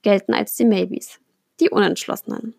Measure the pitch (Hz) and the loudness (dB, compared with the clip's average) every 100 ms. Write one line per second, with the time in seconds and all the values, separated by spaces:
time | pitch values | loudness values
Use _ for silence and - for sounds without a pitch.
0 | 214 196 - - 208 - 240 196 180 - | 4 2 2 -2 -2 0 2 2 -2 -6
1 | - - _ _ _ _ 330 - 196 175 | -12 -20 _ _ _ _ 0 2 0 0
2 | - - - - 226 | -6 -8 -6 -10 -10